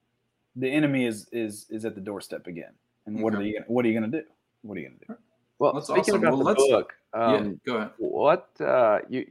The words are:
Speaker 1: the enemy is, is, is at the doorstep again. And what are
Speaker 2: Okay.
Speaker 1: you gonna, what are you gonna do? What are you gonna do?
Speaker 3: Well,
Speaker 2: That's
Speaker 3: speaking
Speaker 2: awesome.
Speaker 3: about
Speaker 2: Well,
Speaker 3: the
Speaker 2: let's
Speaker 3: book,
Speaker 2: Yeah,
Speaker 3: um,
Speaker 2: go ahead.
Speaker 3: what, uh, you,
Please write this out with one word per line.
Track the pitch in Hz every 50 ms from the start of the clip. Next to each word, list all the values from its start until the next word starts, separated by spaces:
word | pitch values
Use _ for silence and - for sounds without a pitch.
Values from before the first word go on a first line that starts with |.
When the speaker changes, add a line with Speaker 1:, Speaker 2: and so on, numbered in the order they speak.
| _ _ _ _ _ _ _ _ _ _ -
Speaker 1:
the | 123 131 131
enemy | 139 156 151 143 139 131 123
is, | 120 110 104 98 -
is, | - 120 113 107 104 - - -
is | 110 110 110
at | 110 104
the | 98
doorstep | 95 104 101 95 - - 87 76 - 92
again. | 87 82 65 50 - _ _ _ _ _ _
And | 107 107 107
what | 107 110 107
are | 101
Speaker 2:
Okay. | 101 107
Speaker 1:
you | 107 104
gonna, | - -
what | 117 123 120
are | 113
you | 110
gonna | 113 110 110
do? | 127 160 - - _ _ _ _ _ _ -
What | 107 101 87
are |
you | 69 65
gonna | - _ _ -
do? | 220 - _ _ _ _ _ _ _ -
Speaker 3:
Well, | 143 147 -
Speaker 2:
That's | 143 - -
Speaker 3:
speaking | - 185 - 220 202
Speaker 2:
awesome. | 180 -
Speaker 3:
about | 165 135
Speaker 2:
Well, | 135
Speaker 3:
the | 135
Speaker 2:
let's | 170 214 135 139 139
Speaker 3:
book, | 120 104 - - - _ _ _ -
Speaker 2:
Yeah, | 110 117 113 107
Speaker 3:
um, | 104 104 104 90 - _
Speaker 2:
go | 127 120 110
ahead. | 107 107 - -
Speaker 3:
what, | 107 - - 80 110 143 170 180 - _ _ -
uh, | 156 135 131 127 120 110 104 - - -
you, | 123 127 - -